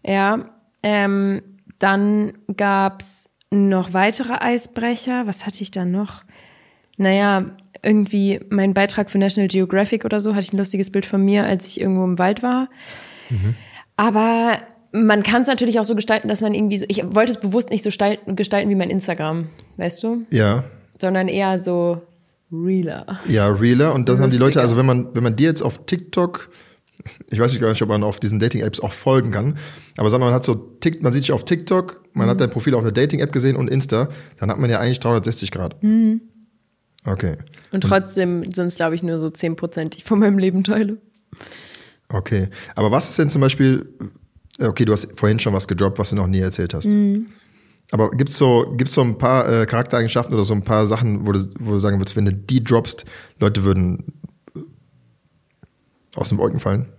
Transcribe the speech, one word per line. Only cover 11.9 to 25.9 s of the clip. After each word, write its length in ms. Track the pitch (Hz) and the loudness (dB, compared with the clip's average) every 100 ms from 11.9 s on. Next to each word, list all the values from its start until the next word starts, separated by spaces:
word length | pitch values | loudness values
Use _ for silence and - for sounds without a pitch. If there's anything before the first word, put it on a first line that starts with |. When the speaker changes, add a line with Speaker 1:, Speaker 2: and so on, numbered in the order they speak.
| 185 | 0
Speaker 1:
im 160 | 185 180 | 0 0
Wald 240 | 185 214 | 0 0
war. 260 | 247 254 262 - - - - - - | -2 -2 -4 -10 -20 -20 -20 -20 -6
Speaker 2:
Mhm. 240 | 113 101 117 - - - - | -2 -2 -4 -10 -20 -12 -2
Speaker 1:
Aber 640 | 220 214 226 233 233 220 - _ _ | 0 2 2 2 0 -2 -6 _ _
man 320 | 214 220 208 | 2 4 4
kann's 240 | 202 240 254 | 4 2 2
natürlich 320 | 254 247 226 | 0 0 0
auch 60 | 214 | 0
so 100 | 214 | -2
gestalten, 320 | 214 214 214 | 0 -2 0
dass 140 | 208 | -2
man 120 | 214 | -2
irgendwie 240 | 202 214 196 | 0 -2 -2
so, 80 | - | -2
ich 160 | 202 | -4
wollte 280 | 175 208 233 | 0 2 2
es 80 | 214 | 0
bewusst 320 | 202 220 233 | -2 -2 0
nicht 100 | 214 | -2
so 80 | 214 | -2
stal-, 300 | - 202 214 - | 0 -2 -2 -6
gestalten 420 | 190 196 202 202 | -4 -2 0 0
wie 60 | 196 | 0
mein 160 | 180 | 0
Instagram, 560 | 190 190 165 156 165 160 - - - | -2 -2 -4 -4 -4 -6 -12 -20 -8
weißt 260 | 175 175 | -6 -4
du? 240 | 226 233 226 | -4 -4 -2
Speaker 2:
Ja. 360 | 123 107 117 135 - _ _ | 2 2 0 -4 -16 _ _
Speaker 1:
Sondern 280 | 185 190 185 | -2 0 -2
eher 280 | 196 196 185 | -2 -2 -2
so 440 | 185 175 175 170 - _ _ _ _ | -2 -2 0 -4 -8 _ _ _ _
realer. 680 | 165 175 190 165 - - 185 - | -6 -2 0 -2 -8 -12 -10 0
Speaker 2:
Ja, 180 | 110 101 | 2 2
realer. 460 | 101 120 123 156 | 4 4 4 4
Und 160 | 139 120 | 2 2
das 100 | 123 | 4
haben 120 | 135 | 4
die 40 | 123 | 4
Leute, 220 | 135 139 | 4 4
Speaker 1:
Lustiger. 20 | |
Speaker 2:
also 120 | 120 120 | 2 4
wenn 100 | 131 | 4
man, 300 | 123 123 117 | 2 0 -2
wenn 80 | |
man 140 | 120 110 | 0 2
dir 100 | 156 | 2
jetzt 140 | 151 | 2
auf 240 | 120 - | -4 -6
TikTok, 640 | - | -6